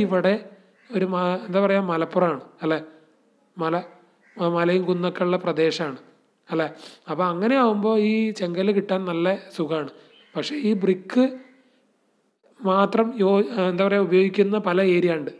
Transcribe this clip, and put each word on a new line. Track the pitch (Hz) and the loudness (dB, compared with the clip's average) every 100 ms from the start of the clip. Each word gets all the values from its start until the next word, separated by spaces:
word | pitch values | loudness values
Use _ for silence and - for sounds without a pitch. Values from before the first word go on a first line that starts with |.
ഇവിടെ | 202 185 180 220 - - _ _ - 220 | 4 2 2 0 -4 -20 _ _ -8 -4
ഒരു | 185 | -2
മ-, | 180 180 185 226 | 0 0 -2 -2
എന്താ | 185 | 0
പറയുക, | 202 196 190 | 2 2 0
മലപ്പുറമാണ് | 165 165 185 175 143 - - | -2 0 2 2 0 -8 -6
അല്ലേ, | 160 156 156 - _ _ _ _ _ - | -2 -2 -4 -20 _ _ _ _ _ -6
മല, | 160 170 175 - _ _ _ - | -2 -2 -6 -18 _ _ _ -4
മ-, | 175 170 | -2 2
മലയും | 170 185 180 | 2 2 0
കുന്നൊക്കെ | 175 180 175 180 | -2 -2 -2 0
ഉള്ള | 180 180 | 0 -2
പ്രദേശമാണ് | 156 160 151 156 127 - _ _ _ - | 0 0 0 -6 -8 -16 _ _ _ -8
അല്ലേ. | 160 156 - - - - | -4 -4 -6 -20 -20 -10
അപ്പോൾ | 156 180 | -4 -2
അങ്ങനെ | 170 220 269 | 0 0 2
ആവുമ്പോൾ | 240 208 214 220 214 | 2 2 0 2 2
ഈ | 220 220 214 | 2 0 -2
ചെങ്കല്ല് | 180 175 196 202 | -6 -2 0 0
കിട്ടാൻ | 196 190 185 | 0 -4 -2
നല്ല | 170 175 196 - - | -2 0 -2 -6 -6
സുഖമാണ്. | 151 160 135 - - _ _ | -4 -4 -6 -12 -20 _ _
പക്ഷേ | 160 143 294 214 | -8 -6 -4 0
ഈ | 220 | 0
ബ്രിക്ക് | 190 185 - 247 254 - - _ _ _ _ _ _ _ _ _ _ - 202 | 2 0 0 2 2 0 -18 _ _ _ _ _ _ _ _ _ _ -6 0
മാത്രം | 190 196 220 226 254 | 2 2 2 0 2
യോ-, | 190 196 240 233 185 | 2 2 2 0 -2
എന്താ | 175 196 | 0 2
പറയുക, | 202 185 | 2 2
ഉപയോഗിക്കുന്ന | 185 196 190 202 214 202 | 2 2 2 0 0 0
പല | 175 196 175 | 2 4 4
ഏരിയ | 175 160 | 2 0
ഉണ്ട്, | 143 - | -6 -10